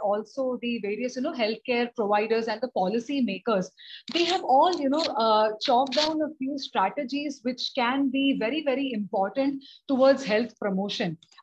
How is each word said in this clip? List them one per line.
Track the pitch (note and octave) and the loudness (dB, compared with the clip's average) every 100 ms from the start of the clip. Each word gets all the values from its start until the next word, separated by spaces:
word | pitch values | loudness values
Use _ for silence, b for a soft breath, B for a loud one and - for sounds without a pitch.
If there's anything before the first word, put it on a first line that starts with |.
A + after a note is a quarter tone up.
also | G3+ G#3 G#3 - C4 A#3+ | 0 -2 -2 -4 -4 -2
the | A#3+ A#3 | -4 -4
various, | G3 G#3+ B3 B3+ | -4 -4 -4 -4
you | |
know, | C#4+ | -6
healthcare | C4 G#3+ A3 - A#3+ A#3+ - | -2 -2 -2 -2 -2 -2 -2
providers | G3+ G#3 A3 A3+ A3+ | 0 2 2 0 0
and | G#3+ | -4
the | B3 | -4
policy | G#3 F#3 A3+ A#3 C#4+ | -2 0 0 -2 -2
makers, | A3+ F#3+ - G3+ F#3 - B B - | -2 -2 0 0 -2 -10 B B -6
they | E4+ | -2
have | E4+ F#4 | 0 0
all, | - C4 E4+ E4 | 4 4 6 2
you | C#4 | 0
know, | D4 - - | 0 0 0
uh, | A3+ G#3+ A3 G#3+ | 4 4 4 0
chalked | - A#3+ C4+ | 2 2 2
down | C4+ D#4 D#4 | 2 0 0
a | D4+ - | -4 -4
few | C4 C#4+ | -6 -6
strategies | - A3 G3 A#3+ B3 C#4+ D4 C#4 | -4 0 0 -2 -4 -4 -6 -6
which | B3+ B3+ - - | -6 -4 -6 -2
can | A#3+ C4+ C#4 | 0 0 0
be | C4+ C#4 - | 2 2 2
very, | A3 D4+ | -2 -2
very | C#4+ B3+ C4+ | -2 -2 -2
important | A3 G3 G#3 G3 A#3 C#4 C#4 B B - | -4 -4 -2 -2 0 -2 -2 B B -2
towards | C4 C4 C4+ | 4 6 4
health | F#3+ G#3+ A#3 - | 2 0 0 -4
promotion. | G#3 F#3+ G3+ - F#3 D#3+ B B | -2 -2 -4 -4 -4 -4 B B